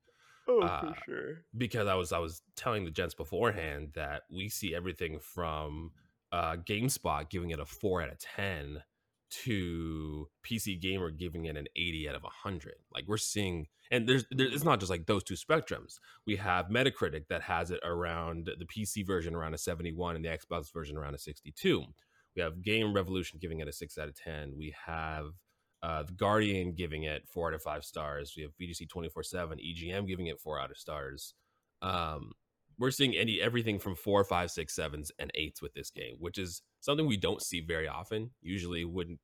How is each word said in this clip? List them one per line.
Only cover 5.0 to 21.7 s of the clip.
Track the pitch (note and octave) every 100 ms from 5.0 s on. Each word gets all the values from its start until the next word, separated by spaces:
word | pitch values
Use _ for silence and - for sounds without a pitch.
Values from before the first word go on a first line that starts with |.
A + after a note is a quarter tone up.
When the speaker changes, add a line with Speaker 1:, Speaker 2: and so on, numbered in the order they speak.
| E2 D#2
Speaker 2:
from, | - - E2+ D2+ D2+ D2+ E2 - _ _ _
uh, | F2 E2 E2+
GameSpot | E2 G#2 B2+ - E2+ D2 D2
giving | F2+ E2+
it | D#2
a | C#2+
four | - G#2 F2+
out | C#2+
of | C#2+
ten | - - G2+ E2+ C#2+ D2 - _ _ _ -
to | - B2+ G#2 F2 E2 E2 D#2+ D#2 D2+ D2+ _
P | - A2+
C | G#2+ F2+
Gamer | F#2 F#2+ F2
giving | D#2 F2 E2 E2
it | D2
an | C#2+ -
eighty | F2 D#2+ D2
out | C#2
of | -
a |
hundred. | - G2 F2+ D2 - _
Like, | - D2+
we're | G#2+
seeing, | - G#2 G2 F2 D#2 _ -
and | B2 A2+
there's, | C3 A2+
there, | C3 C3
it's | C#3
Speaker 1:
Mm-hmm. | D#3+
Speaker 2:
not | A#2+
just, | F#2
like, | F2 E2
those | G2+
two | - F#2
spectrums. | - D#3 - C2 - - - - -
We | G2
have | G2 F2+ F2
Metacritic | A#2 C3+ - F2 D2+ -
that | E2+
has | - E2+ F2
it | F2
around, | E2+ E2+ E2+ E2 E2 E2 E2 -
the | F2
P | G#2+ G#2
C | G#2+
version | F#2+ F#2 E2 E2
around | D#2+ D#2
a |
seventy-one | - E2 F2 D#2+ F2 E2
and | D#2+
the |
Xbox | D#2+ - E2+ D2+
version | E2 D2 D2+
around | C#2+ C#2+
a |
sixty-two. | - D2+ D2+ - F#3+